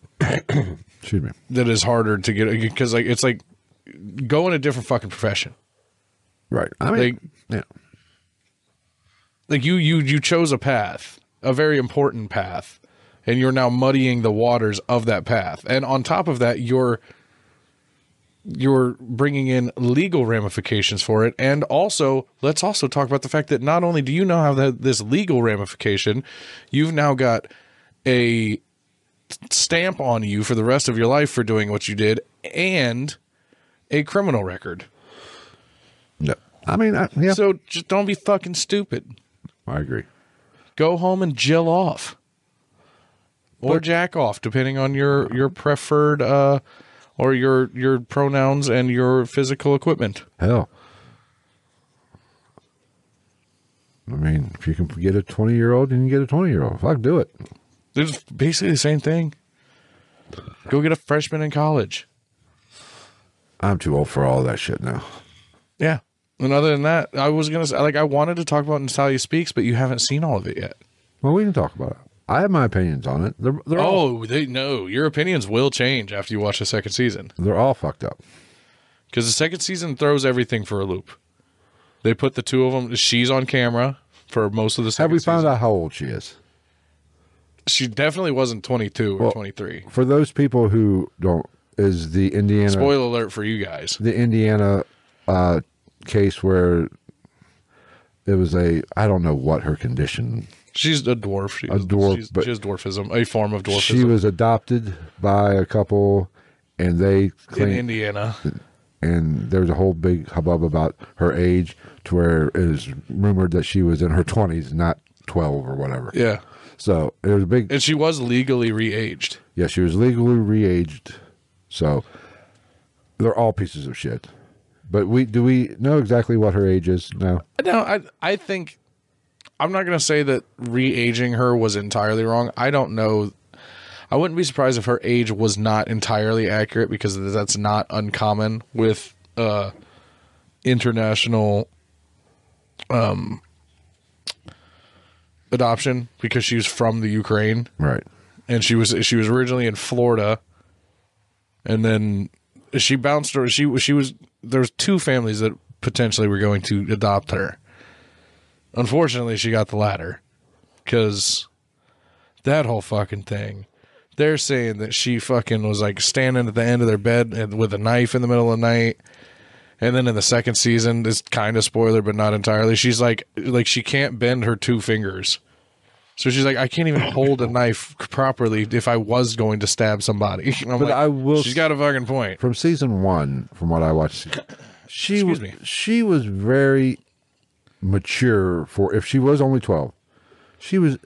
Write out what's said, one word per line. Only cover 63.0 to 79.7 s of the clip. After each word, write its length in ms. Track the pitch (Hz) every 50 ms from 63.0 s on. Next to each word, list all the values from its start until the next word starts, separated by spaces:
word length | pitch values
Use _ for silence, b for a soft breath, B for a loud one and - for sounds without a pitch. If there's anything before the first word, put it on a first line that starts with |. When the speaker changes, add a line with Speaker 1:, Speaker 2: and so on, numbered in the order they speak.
| B B B B B B B _ _ _ _ -
Speaker 1:
I'm 180 | - 101 101 85
too 180 | - 82 71
old 120 | 71 73 -
for 140 | - 67 67
all 160 | 65 65 65
that 160 | 64 64 57 -
shit 240 | - - - -
now. 200 | - - - 127 - B B B B B B B B B B B B _ _ -
Speaker 2:
Yeah. 220 | 139 160 160 117 _ _ _ _ _ _ _ -
And 140 | 131 131
other 160 | 139 143 151 156
than 140 | 147 139
that, 260 | 143 156 165 165 - - -
I 160 | 131 139 147
was 180 | 151 156 156 151
gonna 180 | 156 165 165
say, 120 | 143 127 131
like, 160 | 143 151 139
I 60 | 147
wanted 340 | 156 147 139 143 151 170 175
to 80 | 170 165
talk 220 | - 147 147 143
about 160 | 151 151 143
Natalia 360 | 139 127 - - 139 139 135 127
Speaks, 340 | - - - 165 170 -
but 120 | - 123 104
you 100 | 117 120
haven't 260 | 117 131 127 131 120
seen 220 | - - 135 147
all 140 | 165 156 123
of 100 | 95 92
it 120 | 92 95 -
yet. 180 | 92 - - _ _ _ _ _ _ _ _ -
Speaker 1:
Well, 100 | - 139
we 120 | 160 196 214
can 100 | 208 175
talk 200 | 135 - - -
about 180 | - 131 127
it. 40 | 131 - - _ _ _ - -
I 120 | - 139
have 100 | 190 202
my 140 | 190 156 127
opinions 420 | 113 - 95 92 85 76 67 -
on 180 | 69 65 73 90
it. 120 | 110 147 -
They're, 200 | 104 127 139 156 -
they're 120 | 143 160 175
all 400 | - 180 196 185 156 131 120 113
Speaker 2:
Oh, 80 | 113
they, 200 | 110 123 151 151
no. 400 | 127 123 131 135 143 139 117 95
Your 200 | 92 101 127 156
opinions 400 | 156 147 147 156 180 185 143 101
will 240 | 98 107 117 135 139
change 420 | - - 123 127 135 123 101 95
after 220 | 101 101 98 - 110
you 60 | 104
watch 180 | 104 104 101 -
the 80 | 104
second 240 | - - 107 - 101
season. 380 | - - 127 120 98 95 - - - -
Speaker 1:
They're 180 | 87 101 98
all 160 | 92 120 135
fucked 300 | 131 - - 76 - - -
up. 160 | - - _ b b b b b b b b b b b b b b b b b b
Speaker 2:
'Cause 140 | - 123 117
the 60 | 117
second 280 | - - 156 160 175 160
season 360 | - -